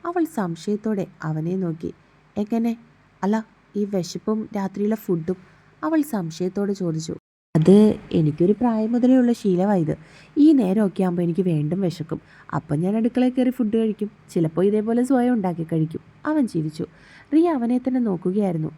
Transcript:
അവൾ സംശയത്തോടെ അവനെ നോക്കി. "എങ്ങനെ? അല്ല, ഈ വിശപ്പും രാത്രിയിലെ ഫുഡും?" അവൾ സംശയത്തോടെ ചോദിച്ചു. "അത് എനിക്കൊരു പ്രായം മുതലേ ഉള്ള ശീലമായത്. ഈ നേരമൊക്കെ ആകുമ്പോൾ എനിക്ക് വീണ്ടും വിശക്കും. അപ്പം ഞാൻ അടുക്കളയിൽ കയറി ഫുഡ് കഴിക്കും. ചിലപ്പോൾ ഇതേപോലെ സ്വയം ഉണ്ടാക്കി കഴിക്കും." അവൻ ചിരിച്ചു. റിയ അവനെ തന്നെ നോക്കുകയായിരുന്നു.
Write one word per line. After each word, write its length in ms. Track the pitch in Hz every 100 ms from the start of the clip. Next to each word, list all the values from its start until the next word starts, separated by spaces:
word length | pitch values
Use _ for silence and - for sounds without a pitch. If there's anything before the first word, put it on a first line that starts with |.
അവൾ 180 | 339 349 311
സംശയത്തോടെ 680 | - 185 165 - 208 220 202 - -
അവനെ 340 | 160 156 160 190
നോക്കി. 340 | 175 165 170 - _ _ _ -
"എങ്ങനെ? 360 | 208 226 233 233 - _ _ _
അല്ല, 140 | 190 220 220 _ _
ഈ 100 | 208
വിശപ്പും 560 | 202 196 175 185 - 220 214
രാത്രിയിലെ 440 | 208 190 196 208 220
ഫുഡും?" 420 | - 170 160 185 - _ _ _
അവൾ 180 | 311 320
സംശയത്തോടെ 720 | 294 214 165 160 185 185 202
ചോദിച്ചു. 420 | 196 175 160 160 - _ _ _
"അത് 220 | 156 156 202 214 - -
എനിക്കൊരു 400 | - 156 147 175
പ്രായം 400 | 208 247 220 220
മുതലേ 240 | 240 247 262
ഉള്ള 160 | 240
ശീലമായത്. 600 | 240 208 175 196 196 156 147 - - - -
ഈ 100 | 302
നേരമൊക്കെ 500 | 285 190 196 202 -
ആകുമ്പോൾ 200 | 185 175
എനിക്ക് 200 | 170 165
വീണ്ടും 380 | 185 156 147 175
വിശക്കും. 400 | 185 - 156 - _ - -
അപ്പം 260 | 151 - 143
ഞാൻ 140 | 180 220
അടുക്കളയിൽ 360 | 233 240 254
കയറി 180 | 254 254
ഫുഡ് 260 | 247 220 226
കഴിക്കും. 340 | 220 202 208 - -
ചിലപ്പോൾ 340 | 180 160 165
ഇതേപോലെ 380 | 196 214 214 233
സ്വയം 280 | 254 262 247
ഉണ്ടാക്കി 300 | 240 185 170
കഴിക്കും." 380 | 160 165 156 160 - - -
അവൻ 180 | 311 233
ചിരിച്ചു. 380 | 170 156 151 - - - - -
റിയ 180 | 302 349
അവനെ 300 | 294 233 247
തന്നെ 220 | 254 254
നോക്കുകയായിരുന്നു. 720 | 233 175 180 196 196 170 156